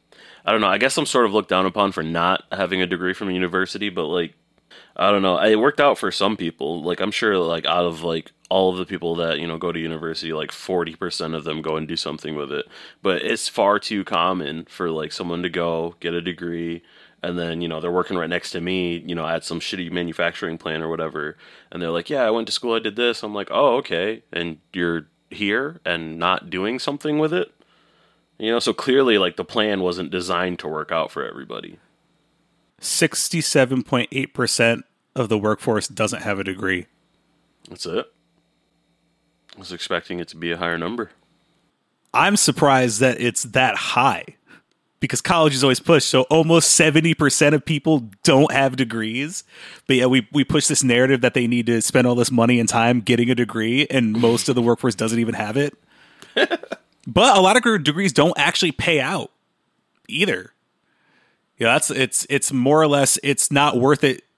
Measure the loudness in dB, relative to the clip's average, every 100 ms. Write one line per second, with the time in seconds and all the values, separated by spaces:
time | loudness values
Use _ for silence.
0 | _ _ -20 -8 0 2 2 2 2 0
1 | 0 2 2 2 0 0 0 0 0 0
2 | -4 0 0 0 -4 -6 -2 -2 -2 -2
3 | -4 -4 -4 -4 -2 -2 -4 -6 -8 -6
4 | -4 -4 -4 -10 _ _ _ -20 -20 -2
5 | 2 4 2 2 4 4 2 2 2 2
6 | -2 -2 -2 -2 -6 -6 -6 -6 -4 -4
7 | -4 -2 0 0 0 -2 0 0 0 -2
8 | -4 -6 -8 _ _ 2 2 0 -6 -6
9 | -4 -4 -2 -4 -6 -6 -6 -6 -6 -6
10 | -8 -8 -8 -8 -8 -12 -4 -2 -2 -6
11 | -10 -8 -6 -6 -6 -8 -6 -6 -6 -8
12 | -8 -10 -10 -10 -8 -8 -10 -16 -20 _
13 | -2 -2 -2 -4 -4 0 2 2 -2 -6
14 | -4 0 0 0 -4 -8 -12 -8 -4 -4
15 | -6 -8 -8 -6 -6 -4 -2 -2 -6 -8
16 | -6 -6 -6 -8 -8 -6 -6 -8 -14 _
17 | -20 _ -8 -6 -6 -6 -6 -6 -2 -2
18 | -2 -4 -4 -4 -6 -8 -4 -4 -4 -6
19 | -8 -6 -4 -6 -6 -8 -8 -8 -6 -6
20 | -6 -2 -4 -4 -8 -8 -8 -6 -6 -6
21 | -6 -6 -10 -12 -20 -20 _ -8 -4 -4
22 | -4 -2 0 0 -4 -6 -2 -2 -4 -2
23 | -2 -2 -8 -8 -4 0 2 2 -2 -4
24 | -4 -6 _ -6 -6 -8 _ -4 -2 -2
25 | -6 _ _ -6 -2 -2 -4 -8 -6 -6
26 | -6 -2 0 0 -2 -6 -4 -4 -6 -6
27 | -4 -2 0 -2 -6 _ _ _ _ _
28 | _ _ _ _ -2 0 0 -2 2 4
29 | 4 4 2 -2 -6 -2 0 0 -2 -2
30 | -6 -6 -2 -2 -2 -4 -8 -8 -4 -4
31 | -4 -6 -10 -10 -14 -14 -14 -20 _ _
32 | _ _ _ _ _ _ _ _ -6 0
33 | 0 0 -4 -4 0 2 2 0 -2 -2
34 | -2 -6 -8 -4 -4 2 2 2 -6 _
35 | _ -6 -2 0 0 -2 -2 -2 -4 -4
36 | -4 -4 -6 -4 -6 -6 -4 -4 -6 _
37 | _ _ _ _ _ _ _ -14 -8 -8
38 | -8 _ _ _ _ _ _ _ _ _
39 | _ _ _ _ _ -20 -16 -12 -6 -6
40 | -4 -10 -10 -8 -6 -4 -4 -4 -4 -6
41 | -8 _ _ _ _ _ _ _ _ _
42 | _ 2 2 4 2 4 4 6 4 2
43 | 2 2 -2 -4 -2 2 2 0 -2 2
44 | 2 0 -6 -20 _ -20 _ _ _ _
45 | -4 -4 0 4 4 4 2 2 4 4
46 | 6 2 4 4 6 4 4 4 6 4
47 | 2 2 2 4 4 4 0 -2 2 0
48 | 0 0 4 6 6 4 0 0 -2 -2
49 | -4 -4 -8 -10 -16 -20 -20 -20 0 4
50 | 6 4 2 0 2 2 0 0 4 4
51 | 4 4 2 2 0 0 2 0 2 2
52 | 4 4 2 4 4 4 2 2 4 2
53 | 2 2 2 2 0 -2 -2 0 0 2
54 | 2 2 2 2 2 2 2 2 0 -2
55 | -2 0 -2 -2 -4 -2 -2 -6 _ _
56 | _ _ -6 -2 0 -2 -8 -16 _ _
57 | -2 4 6 6 6 4 4 2 0 0
58 | 0 4 2 4 0 2 -2 0 0 0
59 | 0 -4 -6 -14 _ _ _ _ _ _
60 | -10 -2 -2 -2 -6 _ _ _ _ _
61 | _ _ _ _ _ _ 2 2 0 -2
62 | -2 -2 -2 -2 0 0 4 4 6 4
63 | 2 2 0 -2 0 2 4 4 4 4
64 | 2 0 -8